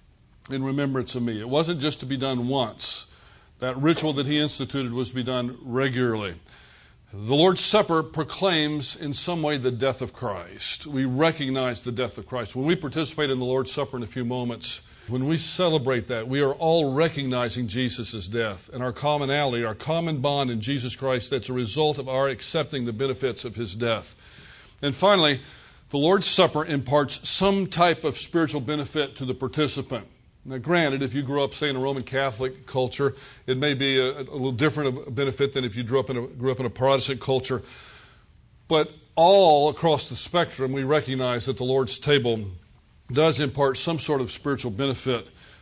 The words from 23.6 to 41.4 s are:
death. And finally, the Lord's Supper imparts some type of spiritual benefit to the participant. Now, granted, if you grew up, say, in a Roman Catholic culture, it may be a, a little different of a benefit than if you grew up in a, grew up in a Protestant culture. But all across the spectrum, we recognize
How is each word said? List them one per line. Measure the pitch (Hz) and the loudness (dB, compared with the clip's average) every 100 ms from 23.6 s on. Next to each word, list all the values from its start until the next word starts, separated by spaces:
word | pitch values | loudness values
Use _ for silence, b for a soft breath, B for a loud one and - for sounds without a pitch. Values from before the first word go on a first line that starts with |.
| 110 104 | -6 -2
death. | 120 107 - - B B B B B B | 0 0 -4 -20 B B B B B B
And | 143 127 | -6 4
finally, | 196 196 151 131 B B B B B | 6 6 4 2 B B B B B
the | 143 | 2
Lord's | 156 196 - | 4 4 4
Supper | - 170 151 | 4 4 4
imparts | 165 143 120 147 135 - - | -2 -2 2 2 2 -2 -2
some | - 196 196 180 | 2 4 2 0
type | 165 175 165 156 | 4 4 4 -2
of | - | -4
spiritual | - 170 156 147 | -2 0 2 0
benefit | 123 151 139 151 139 - | -2 -4 -2 -2 -4 -4
to | 127 | -6
the | |
participant. | 127 131 151 143 139 127 117 90 _ _ _ | -4 -4 0 0 -2 -6 -8 -10 _ _ _
Now, | 135 131 | -12 -8
granted, | 139 175 151 135 | 0 2 2 0
if | 135 | -2
you | 135 | -2
grew | 131 143 | -2 0
up, | 139 | 0
say, | - 151 | -2 -2
in | 131 | 0
a | |
Roman | 135 135 | -2 -4
Catholic | 117 135 135 107 131 131 - | -2 -2 -2 -2 -6 -6 -6
culture, | 135 127 - 139 - B B - | -2 -2 0 -2 -2 B B -2
it | 131 | 0
may | 147 135 | 2 2
be | 139 131 | 2 2
a, | 127 147 | 2 0
a | |
little | 131 147 131 | -8 -4 -2
different | 120 151 151 139 127 | 2 2 2 -2 -2
of | 147 | -6
a | |
benefit | 120 139 - 139 | -2 -2 2 0
than | 139 123 | 0 -4
if | 107 | -4
you | |
grew | 110 135 | 0 0
up | 131 | 0
in | 123 | -4
a, | 120 | -6
grew | 135 131 | -4 -2
up | 127 | 0
in | 123 | -2
a | |
Protestant | - 131 135 - 131 | 2 4 4 2 -4
culture. | - 131 127 123 - B B B B B B B _ _ - | 0 0 0 -4 -6 B B B B B B B _ _ 0
But | 160 151 - _ - | 2 2 -4 _ 6
all | 170 196 180 147 147 | 8 10 10 8 6
across | - 165 143 - | 2 2 2 -2
the | 123 | -8
spectrum, | - 175 170 - 131 | 0 2 0 0 -2
we | 135 | 0
recognize | 131 151 - 131 127 120 | 2 2 2 -2 0 -2